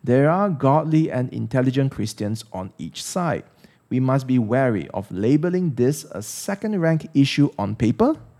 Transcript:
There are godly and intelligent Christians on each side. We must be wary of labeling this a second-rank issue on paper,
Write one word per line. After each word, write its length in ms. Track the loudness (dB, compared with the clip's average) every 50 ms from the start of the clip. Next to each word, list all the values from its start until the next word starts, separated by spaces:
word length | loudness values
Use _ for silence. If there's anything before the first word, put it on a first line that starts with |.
There 280 | 0 2 2 4 4 4
are 200 | 4 2 0 0
godly 600 | -2 0 2 4 4 4 2 2 2 2 2 2
and 160 | -2 -4 -4 -4 -4
intelligent 580 | -6 -6 -2 0 2 2 2 2 2 0 0
Christians 540 | -2 -4 -6 -6 -6 -6 -4 -4 -4 -6 -8 _ -12
on 180 | -10 -10 -10 -12
each 260 | _ -14 -12 -12 -12 -12
side. 400 | -6 -4 -2 -2 -2 -2 -4 -6 _ _ _ _ -20 _ _ _ _
We 100 | -2 0
must 280 | 2 2 2 0 2
be 120 | 2 2 2
wary 480 | 2 2 2 2 2 2 0 0 -4 -4 -8
of 180 | -10 -8 -8
labeling 640 | -6 -2 2 2 2 2 2 0 0 0 0 -2 0
this 300 | 2 0 0 0 -2 -8 -10
a 100 | -10 -10
second-rank 880 | -10 -10 -12 -12 -8 -8 -8 -6 -4 -4 -2 0 2 2 2 0 -2 -2 2
issue 360 | 2 4 4 4 2 2 2 2 -4
on 160 | -4 -4 -2
paper, 400 | 0 0 0 2 2 2 2 2 -2 -6 -20 _ _